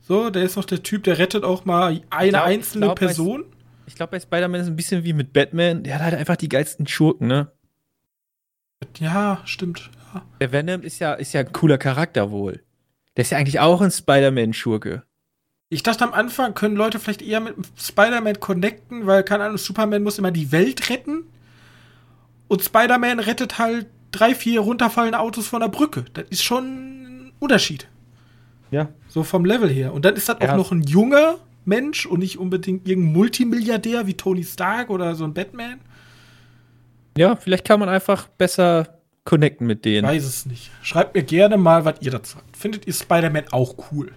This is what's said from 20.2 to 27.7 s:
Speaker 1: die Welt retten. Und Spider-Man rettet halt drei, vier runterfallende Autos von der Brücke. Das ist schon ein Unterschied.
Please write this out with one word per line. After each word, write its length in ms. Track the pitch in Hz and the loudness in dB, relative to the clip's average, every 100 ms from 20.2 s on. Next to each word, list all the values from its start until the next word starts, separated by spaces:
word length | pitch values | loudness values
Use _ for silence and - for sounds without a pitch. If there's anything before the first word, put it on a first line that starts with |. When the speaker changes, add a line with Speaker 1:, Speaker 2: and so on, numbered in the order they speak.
| 190 | -2
Speaker 1:
die 200 | 170 143 | -2 0
Welt 380 | 156 220 262 - | 2 2 0 -4
retten. 340 | 247 - 311 330 _ _ _ - - _ _ _ _ _ _ _ | -4 -6 -8 -8 _ _ _ -20 -20 _ _ _ _ _ _ _
Und 140 | 190 | -2
Spider-Man 560 | - 220 240 247 240 240 | 2 2 4 2 2 -2
rettet 380 | 208 226 240 - | -2 -4 -6 -2
halt 280 | 226 233 226 _ _ | -2 -2 -8 _ _
drei, 240 | - 226 247 | 2 2 2
vier 240 | 233 233 | 0 0
runterfallende 600 | 208 240 233 233 233 226 | 0 0 0 2 0 0
Autos 280 | 220 233 208 | -4 -4 -6
von 140 | 240 | -4
der 80 | 226 | -4
Brücke. 340 | - 302 - 123 | 0 -2 -2 -10
Das 120 | - - | -12 -8
ist 140 | 180 | -4
schon 220 | - 247 262 | -2 -2 -4
ein 680 | 262 262 262 254 254 262 _ | -12 -14 -18 -20 -20 -20 _
Unterschied. 480 | 285 208 - | 4 4 4